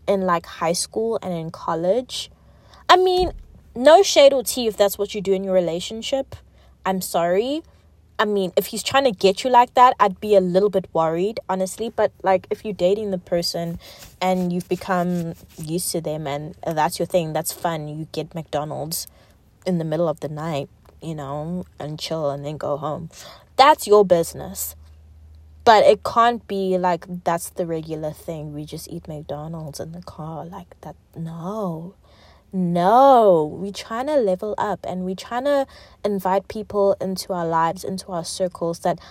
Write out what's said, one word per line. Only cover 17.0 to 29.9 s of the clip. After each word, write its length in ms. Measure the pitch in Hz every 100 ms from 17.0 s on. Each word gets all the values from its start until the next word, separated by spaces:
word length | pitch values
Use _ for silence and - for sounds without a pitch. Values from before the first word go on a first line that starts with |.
| 175
thing, 260 | 180 160
that's 200 | 156 170
fun. 360 | - 175 160 151
You 180 | 151 160
get 220 | - 151
McDonald's 760 | 170 151 147 151 135 151 165 - _ _ _ _ _ -
in 120 | 175
the 60 |
middle 240 | 160 156 170
of 120 | 151
the 80 | 143
night, 400 | 147 160 143 135 _ _ -
you 120 | 160
know, 500 | 156 135 147 156 180 180 -
and 180 | 147 151
chill 320 | - 160 147
and 140 | 143
then 120 | 143 151
go 200 | - 147
home. 340 | 156 151 165 - - - _ -
That's 300 | 285 311 -
your 180 | 208
business. 720 | 196 170 165 - 165 196 - - - - - - - - - -
But 200 | - 214
it 200 | - 214
can't 420 | - 240 233 233 -
be 300 | 196 190 185
like 300 | 180 170 185 180
that's 240 | 180 170 -
the 160 | - 175
regular 460 | 165 160 156 156
thing. 400 | 151 - 160 151
We 140 | 147 151
just 200 | 160 -
eat 160 | 170 -
McDonald's 720 | 151 160 147 156 165 156 147
in 120 | 160